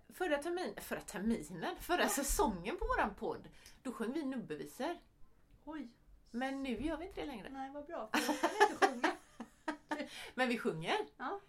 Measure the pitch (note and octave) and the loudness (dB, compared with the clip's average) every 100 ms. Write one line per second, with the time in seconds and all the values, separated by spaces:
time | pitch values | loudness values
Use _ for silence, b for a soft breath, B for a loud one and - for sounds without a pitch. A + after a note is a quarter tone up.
0 | - - F4+ C#4+ E4+ F4 C#4 - - G3+ | -16 -4 2 2 0 -2 -2 -6 -6 -6
1 | - F#3 G#3+ A#3 D3+ F3 C4+ F#4 - F4 | -6 -2 2 2 -2 -4 -4 -4 0 4
2 | - - C4+ - D4 F#3 F#3+ F4 A4 A#4+ | 4 2 2 4 4 2 -4 -4 0 2
3 | A#3+ F#3+ G3+ B2+ D#3 B B B - - | 2 0 -4 -4 -10 B B B -10 -4
4 | G3+ D4 C4+ C4 D#3 D3+ D3 - D4+ E4+ | -2 -2 -2 -4 -6 -8 -8 -4 -4 -4
5 | - _ - - _ - C#4+ D#4 A#3 - | -10 _ -20 -20 _ -20 -12 -10 -10 -14
6 | - - - A#3 C4+ C4+ C4+ G#3+ D4 D#4 | -20 -20 -10 -2 -2 0 -2 0 0 -2
7 | F#4+ F#4+ D#4 A#3 F3+ C4+ C4+ C#4+ D4 D#4+ | -4 -6 -6 -6 -8 -8 -8 -8 -8 -8
8 | A3 D4 - D4 E4 G4+ G#4 C4 F#4 A#3+ | 0 2 2 2 2 8 8 8 4 6
9 | D#4 - - - A#3 - - D4+ - D4+ | 0 0 -8 -14 -14 -8 -8 -8 -6 -6
10 | C4+ - - - B3+ A#3 A#3+ D#3+ D#3+ G4+ | -4 -8 -10 0 2 2 0 -2 2 0
11 | - - C4 G4 | 0 -6 -6 -6